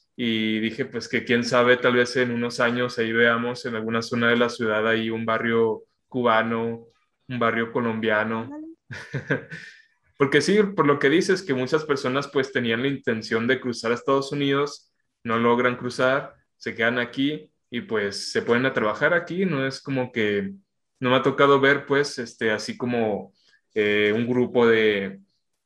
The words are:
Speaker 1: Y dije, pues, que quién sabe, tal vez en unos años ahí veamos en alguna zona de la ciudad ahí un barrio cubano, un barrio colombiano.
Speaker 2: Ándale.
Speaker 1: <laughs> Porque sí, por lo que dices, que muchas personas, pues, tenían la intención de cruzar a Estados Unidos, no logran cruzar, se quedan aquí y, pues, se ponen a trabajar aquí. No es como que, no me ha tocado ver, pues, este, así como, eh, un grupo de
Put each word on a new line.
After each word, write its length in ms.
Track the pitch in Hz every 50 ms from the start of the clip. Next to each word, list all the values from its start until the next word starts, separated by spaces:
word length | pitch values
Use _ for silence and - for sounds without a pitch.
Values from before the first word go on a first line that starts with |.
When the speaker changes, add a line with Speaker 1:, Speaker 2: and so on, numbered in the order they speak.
| _ _ _ -
Speaker 1:
Y 380 | 120 117 110 110 110 110 110 110
dije, 260 | 110 110 110 - 123
pues, 240 | - - 117 - -
que 140 | 123 113
quién 220 | - - 120 120 117
sabe, 320 | 113 127 123 120 123 127
tal 180 | 123 - 123 123
vez 220 | 123 123 120 -
en 160 | 127 123 120
unos 260 | 117 120 120 120 117 131
años 400 | 120 120 120 123 123 120 - 117
ahí 140 | 113 113
veamos 520 | 113 117 120 117 117 120 120 120 123 - -
en 100 | 123 113
alguna 260 | 110 110 113 117 117
zona 260 | 117 - 120 117 117 117
de 60 | 120
la 120 | 120 120 117
ciudad 360 | 117 - 113 110 107 107 110 113
ahí 220 | 113 113 113 113
un 140 | 113 113 113
barrio 600 | 113 113 113 117 117 117 113 113 110 107 - - _ _ _ _ _
cubano, 800 | - 127 120 117 110 110 113 113 117 113 117 117 117 117 - - _ _ _ _ _ _ _ -
un 100 | 127 120
barrio 320 | 117 113 110 117 117 117
colombiano. 680 | - 127 117 117 110 110 110 110 107 107 110 110 113 113
Speaker 2:
Ándale. 260 | 117 277 294 311 311 320 320 _ _ -
Speaker 1:
<laughs> 580 | - - - - - 131 - - 139 - - - - - - - - - _ _ _ _ _ _ _ -
Porque 220 | 139 135 156 143
sí, 200 | 139 180 202 214 202
por 240 | 196 - 170 147 143
lo 100 | 143 143
que 100 | 147 139
dices, 340 | 156 185 185 202 185 190 -
que 100 | - 135
muchas 300 | 123 127 - 156 151 156
personas, 420 | 156 139 135 - 127 127 143 143
pues, 240 | - - 139 131 -
tenían 320 | - 127 120 117 113 117
la 60 | 131 143
intención 580 | 139 135 - 123 113 110 107 - 113 113 117
de 140 | 123 131 127
cruzar 320 | - 123 113 - - 113
a 20 | 120
Estados 380 | 117 - 139 139 139 135 -
Unidos, 600 | 147 143 143 139 139 139 147 143 - - _ _ _ _ _ _ _ _
no 160 | - 117 113 117
logran 380 | 117 120 120 120 123 123 123
cruzar, 580 | - 123 123 - - 127 127 135 143 147 - - _ _ _ _
se 180 | _ - 120 101
quedan 240 | 113 113 117 127 123
aquí 540 | 117 - - 135 135 147 151 151 - _ _ _ _ _
y, 120 | 123 117
pues, 500 | 98 95 113 107 101 98 98 - - -
se 100 | - 113
ponen 240 | 98 117 117 120 131
a 60 | 131
trabajar 420 | - 123 110 107 - - 147 156 175
aquí. 300 | 170 170 - 165 185 196
No 200 | 180 151 135 135
es 160 | 135 135 -
como 300 | - 143 135 127 127 127
que, 420 | - 117 107 104 101 101 98 98 98 - _ _ _ _ _ _ _ _
no 120 | 131 123
me 60 | 127
ha 60 | 127
tocado 380 | 123 139 131 - 139 139 143 135
ver, 260 | 135 139 143 139 139
pues, 320 | - 139 139 143 143 - 127
este, 320 | 117 117 - - 117 110
así 260 | 107 104 - - 107
como, 560 | - 127 120 120 117 110 107 101 92 95 - _ _ _ _ _ _ _ _
eh, 400 | _ 110 104 104 104 104 104 104 107
un 100 | 117 120
grupo 400 | 120 123 123 123 98 - 120 117
de 540 | 113 113 110 110 107 104 98 98 98 98 - - _ _ _ _ _ _ _ _